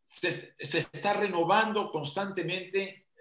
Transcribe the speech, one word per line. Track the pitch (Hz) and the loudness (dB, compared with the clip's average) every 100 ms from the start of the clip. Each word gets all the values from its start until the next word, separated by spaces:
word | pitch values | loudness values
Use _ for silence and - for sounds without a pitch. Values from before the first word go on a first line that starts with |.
se, | - - 180 143 - - | -18 -4 -4 -4 -10 -10
se | 139 226 | -2 0
está | - - 202 | -2 -2 0
renovando | 202 208 175 165 208 220 208 196 | 2 2 2 4 4 4 2 -2
constantemente | 156 143 196 196 175 160 185 - 196 190 - _ _ | -2 -4 -4 -4 -2 -2 -4 -2 -2 -4 -8 _ _